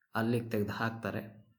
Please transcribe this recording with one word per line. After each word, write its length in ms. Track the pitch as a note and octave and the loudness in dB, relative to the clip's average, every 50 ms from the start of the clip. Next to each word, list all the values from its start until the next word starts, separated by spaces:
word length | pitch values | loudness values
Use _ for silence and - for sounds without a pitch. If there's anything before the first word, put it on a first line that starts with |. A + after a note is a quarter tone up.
| _ _ - | _ _ 0
ಅಲ್ಲಿಗೆ 340 | A2 A2+ A#2 A#2+ A#2 A#2 A2+ | 0 2 4 2 2 2 0
ತೆಗ್ದು 220 | A2 G#2+ G2+ G#2 | 0 0 0 0
ಹಾಕ್ತಾರೆ. 680 | - - A#2 A2+ A2+ - - G2 - - - - - - - _ _ | 0 0 -2 -2 -2 -2 -4 -2 -2 -2 -6 -8 -12 -18 -20 _ _